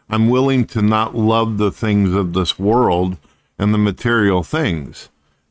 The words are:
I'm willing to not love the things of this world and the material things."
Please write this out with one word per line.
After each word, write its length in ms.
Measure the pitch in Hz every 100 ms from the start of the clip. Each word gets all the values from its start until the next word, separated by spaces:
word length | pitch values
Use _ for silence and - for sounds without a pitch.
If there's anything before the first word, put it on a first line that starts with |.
| -
I'm 180 | 110 113
willing 380 | 123 135 131 117
to 160 | 113
not 340 | 104 110 113 -
love 420 | 107 113 113 104
the 140 | 104
things 420 | 90 110 104 98
of 200 | 95 92
this 260 | 87 87 -
world 560 | 98 113 117 87 92 92 _ _ _ -
and 160 | 101
the 40 | 107
material 680 | 104 95 120 117 101 92
things." 640 | 87 156 143 82 67 - - _ _ _ _